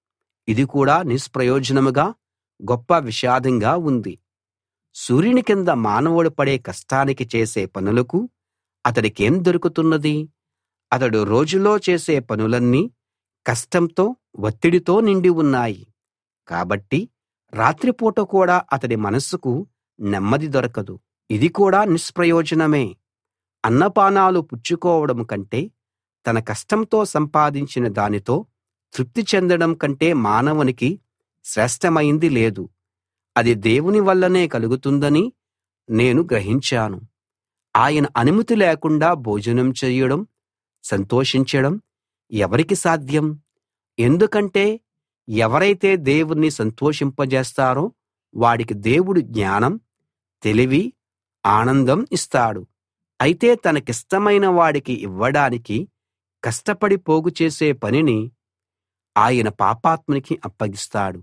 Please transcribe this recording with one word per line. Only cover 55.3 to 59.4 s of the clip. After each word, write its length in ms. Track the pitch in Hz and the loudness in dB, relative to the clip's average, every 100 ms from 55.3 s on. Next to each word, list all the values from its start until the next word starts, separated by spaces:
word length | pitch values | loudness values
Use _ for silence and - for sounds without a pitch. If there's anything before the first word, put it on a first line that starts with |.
| 147 139 120 117 107 185 _ _ _ _ _ | 2 0 -2 -4 -6 -6 _ _ _ _ _
కష్టపడి 540 | 120 113 - 208 208 196 | -8 -4 -4 -2 0 0
పోగు 320 | - 160 165 | 0 0 0
చేసే 400 | - 165 147 151 | -2 -4 0 -2
పనిని 460 | 135 107 131 156 113 117 - _ _ _ _ _ _ _ - | 0 -2 0 2 0 -4 -12 _ _ _ _ _ _ _ 2
ఆయన 340 | 113 127 | 2 2